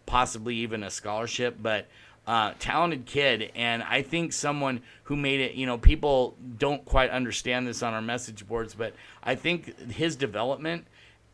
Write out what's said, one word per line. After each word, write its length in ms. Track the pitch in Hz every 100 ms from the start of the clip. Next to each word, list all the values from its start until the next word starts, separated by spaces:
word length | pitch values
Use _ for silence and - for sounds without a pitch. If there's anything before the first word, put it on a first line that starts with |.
| -
possibly 500 | 123 123 113 113 117
even 260 | 117 110
a 60 | 98
scholarship. 680 | - 104 107 117 - 123 113
But, 260 | 110 107 - - - - -
uh, 280 | 117 104 -
talented 460 | - 151 170 139 113
kid, 460 | 139 139 110 107
and 300 | - 117 117
I 180 | 104 127
think 320 | 139 170 165
someone 480 | - 147 147 135 120 - -
who 120 | - 147
made 260 | 139 135
it, 140 | 131 -
you 100 | 131
know, 120 | 120
people 600 | - 151 147 135 120 - 127 110
don't 280 | 139 143 -
quite 240 | 135 123
understand 580 | 127 120 101 127 123 123
this 160 | 113
on 100 | 120
our 80 | 110
message 460 | 113 120 120 104 98
boards, 260 | 113 113
but 200 | 104 110 - - -
I 140 | - 131
think 560 | 165 175 - - 120
his 240 | 104 165 131
development 720 | 123 104 123 135 156 170 - - - - _